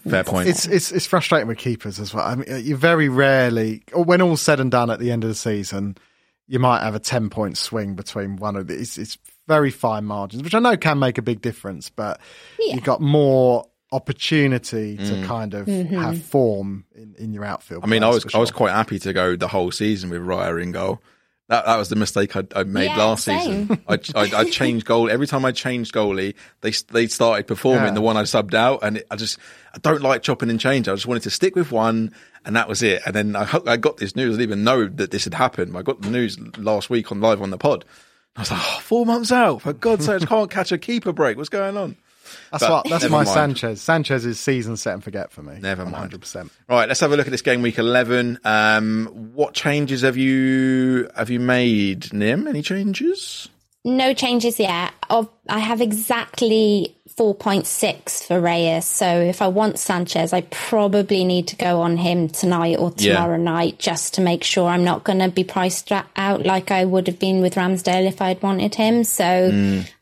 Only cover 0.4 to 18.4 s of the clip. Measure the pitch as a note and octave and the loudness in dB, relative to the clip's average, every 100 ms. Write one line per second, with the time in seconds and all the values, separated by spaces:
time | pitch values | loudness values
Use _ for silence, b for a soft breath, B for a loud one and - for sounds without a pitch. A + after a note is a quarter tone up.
0.4 | F#2 F3 E3+ F#3 - F3 - F3+ - D#3 | 0 0 0 0 0 -4 0 0 2 0
1.4 | A2+ A2 B2+ A2 G#2 G#2 G#2 A2 - B2 | 0 -4 -4 -6 -8 -10 -8 -4 -4 -4
2.4 | - E3+ D3+ C3+ E3+ E3 C#3+ B2+ C#3 C3+ | -6 -6 -4 0 2 4 4 4 4 6
3.4 | B2 A2+ A2 A2 - E3+ E3+ F3+ F3+ D#3 | 4 2 -2 -4 -4 0 4 4 4 4
4.4 | - C#3 C3 B2 A#2 A2 A#2+ A#2 A2 G#2+ | 2 2 4 2 2 0 -2 -2 -2 -4
5.4 | A#2 G#2 F#2+ G2 G2+ F#2+ b b b b | -2 -2 -4 -6 -6 -10 b b b b
6.4 | _ B2+ B2+ A#2+ A2 G#2+ - B2+ G#2 A2 | _ 0 2 2 0 -4 -4 -2 -2 -4
7.4 | G2+ - - A2+ G2+ F#2+ - A2 G2+ F#2+ | -6 -6 -6 -6 -6 -8 -10 -8 -8 -6
8.4 | G#2+ G2+ F2+ D2+ A#2 - A2 - - _ | -6 -6 -6 -8 -10 -10 -12 -14 -20 _
9.4 | - D#3 C#3 - A#2 G#2+ G#2 G#2 G2 A2+ | 2 2 2 0 -2 -2 -4 -6 -8 -8
10.4 | D#3+ A3 A#3+ G3+ D#3+ C#3+ C3 B2 A2+ A2+ | -2 2 2 2 0 2 0 0 -4 -4
11.4 | A#2 - G2 E2+ - - G#2 - B B | -6 -8 -12 -12 -12 -8 -8 -8 B B
12.4 | B B A4+ B2+ C3+ - C#3+ D3+ C#3+ C3 | B B -4 -2 -2 0 2 4 4 4
13.4 | B2+ A#2+ - _ _ C3+ - - - D#3 | 4 2 -2 _ _ -6 -6 -6 0 2
14.4 | C#3 B2 - A2+ G#2+ G#2 G2+ G2+ F#2+ A#2 | 2 0 -2 -6 -6 -6 -4 -4 -4 -6
15.4 | G#2+ G2+ G2+ F#3+ E3+ F#3 E3 E3 - C#3 | -6 -6 -4 -4 -4 -2 -2 -4 -2 0
16.4 | A#2+ G2+ G2 G2 - - G#2+ F#2+ A2 G#2 | 2 0 -6 -10 -14 -20 -20 -12 -10 -8
17.4 | G#2 - - F2 G2+ A2 A2 A#2+ G#2+ A2+ | -8 -10 -12 -8 0 4 4 2 2 0